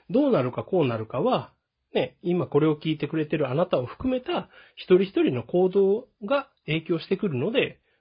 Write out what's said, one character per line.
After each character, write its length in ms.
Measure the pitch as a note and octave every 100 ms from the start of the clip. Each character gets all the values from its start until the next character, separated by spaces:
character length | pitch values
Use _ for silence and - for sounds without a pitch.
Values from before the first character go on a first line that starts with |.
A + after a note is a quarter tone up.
| -
ど 180 | G#3 D4
う 40 |
な 100 | F#3
る 100 | B2+
か 120 | -
こ 160 | - F#3
う 60 | C3+
な 100 | A2+
る 100 | A2
か 140 | B2
は、 320 | A3+ G#3 - _ _ _ _
ね、 220 | G#3 E3+ -
今 240 | F3 F3 C#3+
こ 140 | D3
れ 80 | D#3
を 80 | D3+
聞 160 | D#3+
い 60 | D3+
て 100 | D3+
く 80 | D#3+
れ 100 | D#3
て 100 | D#3+
る 120 | C3
あ 40 |
な 120 | C#3 C#3
た 120 | D3+
を 80 | A#2+
含 260 | - C4
め 80 | B3+
た 280 | B3+ E4+ - - -
一 200 | - -
人 80 | F#3
一 80 | G3 -
人 120 | D#4
の 80 | B2
行 260 | A2 F3 F#3
動 400 | G3 F#3+ G#3+ - _
が 240 | G3+ C#4 - _ -
影 160 | D#3
響 160 | D#3+ E3
し 100 | -
て 80 | F#3+
く 120 | G#3
る 80 | B2+
の 160 | D#3+
で、 260 | A#3+ D3 - _ _